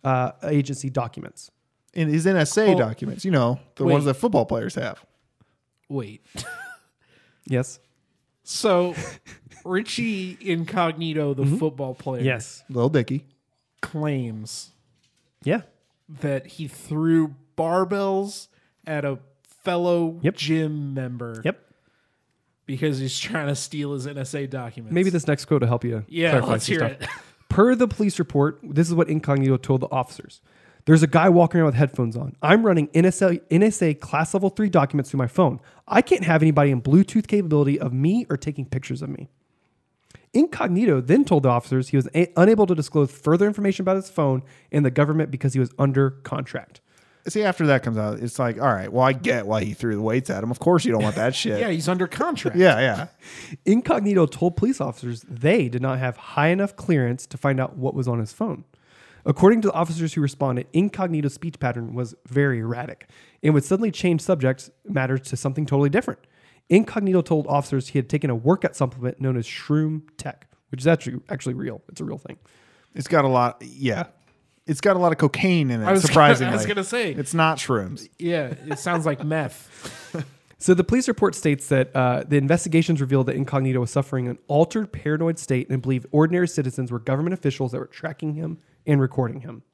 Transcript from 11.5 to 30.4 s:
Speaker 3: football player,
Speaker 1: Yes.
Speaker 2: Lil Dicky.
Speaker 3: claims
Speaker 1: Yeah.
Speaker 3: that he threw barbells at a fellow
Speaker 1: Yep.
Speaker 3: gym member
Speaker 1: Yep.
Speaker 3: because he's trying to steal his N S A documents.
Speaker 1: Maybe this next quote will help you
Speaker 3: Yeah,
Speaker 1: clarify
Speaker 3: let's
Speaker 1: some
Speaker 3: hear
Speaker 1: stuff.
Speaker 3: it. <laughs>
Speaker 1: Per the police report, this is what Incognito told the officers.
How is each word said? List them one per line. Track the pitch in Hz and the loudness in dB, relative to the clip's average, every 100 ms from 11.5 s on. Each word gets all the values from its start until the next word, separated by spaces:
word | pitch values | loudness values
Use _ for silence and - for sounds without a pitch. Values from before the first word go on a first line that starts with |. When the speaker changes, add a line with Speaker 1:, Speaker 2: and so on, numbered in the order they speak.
| 185 | 0
Speaker 3:
football | 156 135 135 | -2 -4 -10
player, | 127 - 127 | -10 -8 -4
Speaker 1:
Yes. | 127 120 117 - _ | -2 -2 -8 -18 _
Speaker 2:
Lil | 123 123 | -2 2
Dicky. | 151 117 135 - _ _ _ _ _ | 2 0 -6 -8 _ _ _ _ _
Speaker 3:
claims | - 156 151 139 120 110 107 - - _ _ _ _ _ _ _ | -12 -6 -4 -4 -6 -10 -12 -16 -18 _ _ _ _ _ _ _
Speaker 1:
Yeah. | 139 214 - _ _ _ _ 147 | -4 -4 -6 _ _ _ _ -8
Speaker 3:
that | 151 139 135 | -4 -4 -6
he | - 147 | -14 -14
threw | - - 151 165 165 156 143 _ - | -14 -8 -2 2 4 2 -4 _ -6
barbells | 160 180 185 196 196 190 202 - - _ _ _ - | -2 0 0 -2 -2 -2 -4 -10 -20 _ _ _ -8
at | 151 | -4
a | 143 135 _ _ _ | -4 -6 _ _ _
fellow | _ - 175 175 175 165 165 | _ -4 -2 0 0 0 -2
Speaker 1:
Yep. | 160 - | -4 -2
Speaker 3:
gym | 147 160 156 151 143 | -2 0 0 -4 -6
member | 135 127 123 120 113 | -6 -8 -8 -10 -6
Speaker 1:
Yep. | 110 226 _ _ _ _ _ _ _ _ _ _ - | -6 -6 _ _ _ _ _ _ _ _ _ _ -12
Speaker 3:
because | 131 156 135 | -4 -2 -2
he's | 135 - | -4 -6
trying | - 190 143 | -6 -6 -4
to | 139 | -6
steal | - 151 143 | -6 -8 -6
his | 143 131 | -6 -8
N | 139 | -10
S | 131 | -8
A | 147 139 | -8 -8
documents. | 135 120 117 113 | -8 -10 -14 -4
Speaker 1:
Maybe | 165 190 | 0 2
this | 175 147 | 0 0
next | 143 - | -2 2
quote | 147 | 2
will | 120 | 2
help | 117 | 0
you | 120 113 104 | -2 -6 -6
Speaker 3:
Yeah, | 165 165 | -2 2
Speaker 1:
clarify | 143 - | 2 2
Speaker 3:
let's | 113 120 | -2 0
Speaker 1:
some | 165 | 0
Speaker 3:
hear | 123 - | -2 -4
Speaker 1:
stuff. | |
Speaker 3:
it. | - - - | -14 -14 -20
<laughs> | _ _ | _ _
Speaker 1:
Per | - 226 247 | 4 4 4
the | 240 | 2
police | - 208 - | 2 -2 0
report, | 170 143 143 147 | -2 2 0 0
this | 156 143 165 | -4 0 2
is | 170 | 2
what | 165 | 0
Incognito | 156 151 139 135 131 | 0 0 0 2 0
told | - 131 | 0 -2
the | - | 0
officers. | 135 123 - - - | -4 -4 -10 -20 -20